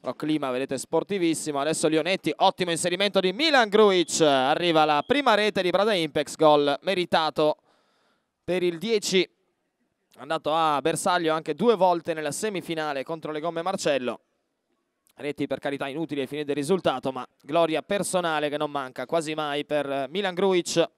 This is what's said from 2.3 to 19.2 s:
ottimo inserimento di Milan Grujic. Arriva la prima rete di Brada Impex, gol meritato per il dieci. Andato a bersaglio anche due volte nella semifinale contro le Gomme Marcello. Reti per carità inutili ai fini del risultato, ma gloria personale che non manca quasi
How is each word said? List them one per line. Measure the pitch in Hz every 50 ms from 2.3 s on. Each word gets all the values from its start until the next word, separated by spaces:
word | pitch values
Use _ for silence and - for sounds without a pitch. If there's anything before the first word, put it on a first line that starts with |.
| 147
ottimo | - 165 196 - - 185 180
inserimento | 170 156 - 180 175 180 202 208 190 196
di | 185 185
Milan | 180 220 302 330 294 262 233 208
Grujic. | 185 214 220 208 190 180 170 - - -
Arriva | 165 147 139 135 127 135 156 165 170 175 160 160 151
la | 151 151 147 143
prima | - 247 285 285 254 214
rete | 202 208 214 170 196
di | 185 180
Brada | 170 185 202 226
Impex, | 214 180 165 151 - 160 147 - -
gol | - 160 151 151 147 147 143 143 -
meritato | _ 170 196 180 175 165 - 175 160 156 139 - 156 151 - _ _ _ _ _ _ _ _ _ _ _ _ _ _ _ _ _
per | _ - 175 180
il | 175 180 170 160
dieci. | 165 226 226 208 190 - 185 190 170 - _ _ _ _ _ _ _ _ _ _ _ _ _ _ _ _ _ 104
Andato | 120 143 160 156 _ 147 151
a | 165 160 156 147 139
bersaglio | 131 156 165 156 - 196 180 180 170 156 156
anche | 165 151 - 151
due | 143 185 240 226
volte | 180 185 185 180 170 - - 165
nella | 160 156 147
semifinale | - - - 220 202 175 143 151 165 160 156 151 143 135
contro | 131 - 165 160 143 147
le | 156 151
Gomme | 151 170 170 165
Marcello. | 170 185 196 185 - 170 143 131 127 120 110 - _ _ _ _ _ _ _ _ _ _ _ _ _ _ _ _ _ _ _
Reti | _ 127 143 143 - 143
per | 135 139 -
carità | - 147 139 135 143 139
inutili | 131 156 165 143 147 143
ai | 135 123
fini | 143 147 151
del | 143 143
risultato, | 143 143 135 196 185 - 165 139 127 - 135
ma | 131 127 123 - _ _
gloria | _ 123 147 170 165 160 156 143
personale | 135 _ 202 202 180 - - 185 175 165 156 151 151 147
che | 139
non | 147 151 147
manca | 143 143 135 127 120 - 127
quasi | 123 165 170